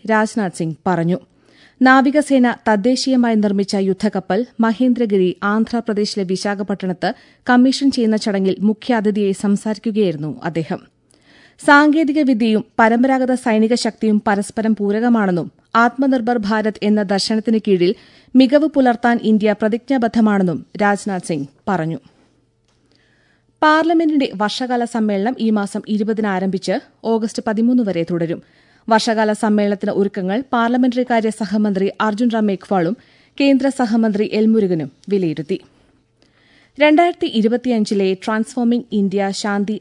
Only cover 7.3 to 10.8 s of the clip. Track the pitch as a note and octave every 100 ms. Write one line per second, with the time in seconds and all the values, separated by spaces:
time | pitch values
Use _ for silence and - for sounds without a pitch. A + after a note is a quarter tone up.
7.3 | _ - B3 C4 - C#4 C4 A3 G#3+ A3
8.3 | G3 F#3+ - G#3 G#3 - A3+ G#3 G#3 G3
9.3 | G3 G3+ G3+ A3 G#3 A#3 G#3+ F#3+ D3+ D3+
10.3 | - D#3+ E3 D#3 E3+